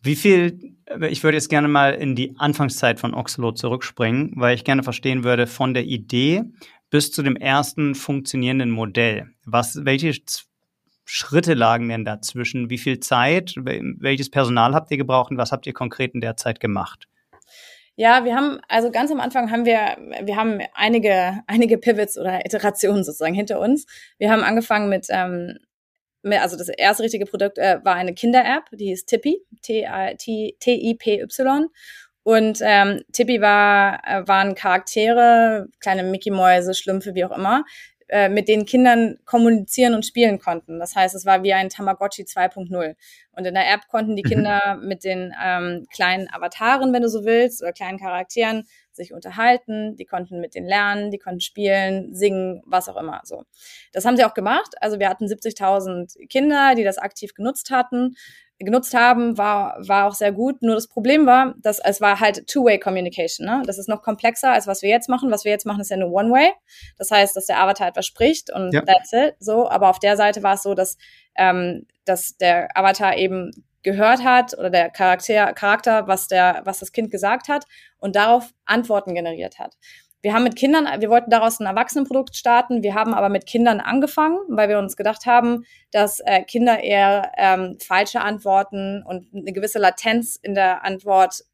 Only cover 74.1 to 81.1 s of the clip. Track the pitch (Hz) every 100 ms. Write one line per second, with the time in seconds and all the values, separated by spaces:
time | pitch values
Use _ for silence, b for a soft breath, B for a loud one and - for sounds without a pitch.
74.1 | 247 247 247 240 - 185 180 170 - 185
75.1 | 185 - 214 208 - 202 220 - 220 190
76.1 | 190 - 185 180 165 - 190 190 - 220
77.1 | 196 196 254 - 294 - b b b 202
78.1 | 196 214 240 240 _ - 220 233 208 196
79.1 | 175 170 165 90 - - _ b b b
80.1 | _ 208 220 247 233 269 311 294 - 214